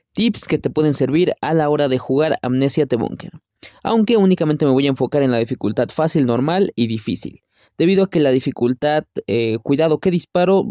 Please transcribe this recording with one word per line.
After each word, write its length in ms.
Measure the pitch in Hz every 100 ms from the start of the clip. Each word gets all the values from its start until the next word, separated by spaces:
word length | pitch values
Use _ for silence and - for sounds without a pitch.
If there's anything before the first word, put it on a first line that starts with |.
| _
tips 320 | - 226 - -
que 100 | 156
te 140 | 135
pueden 240 | 156 151
servir 400 | 135 - 151 175 -
a 100 | 139
la 160 | 165 147
hora 200 | 147 143
de 100 | 127
jugar 400 | - 135 156 -
Amnesia 460 | 123 127 135 156 139
The 100 | 117
Bunker. 360 | - - - - _ _ - -
Aunque 340 | - 226 208 226
únicamente 480 | 190 185 156 151
me 80 | 147
voy 140 | 131 139
a 20 |
enfocar 320 | 131 123 147
en 100 | 135
la 60 | 120
dificultad 540 | 117 - 107 - 120
fácil, 340 | - 156 160
normal 480 | 123 117 143 185 196
y 120 | - 117
difícil, 560 | 113 117 90 - - _ _ _ -
debido 280 | 170 190
a 40 | 190
que 100 | 165
la 120 | 143
dificultad, 760 | 131 139 - 120 127 147 151 - - -
eh, 320 | 113 113 113
cuidado 360 | - 143 160 151
que 120 | 190
disparo, 540 | 175 - 180 180 196 -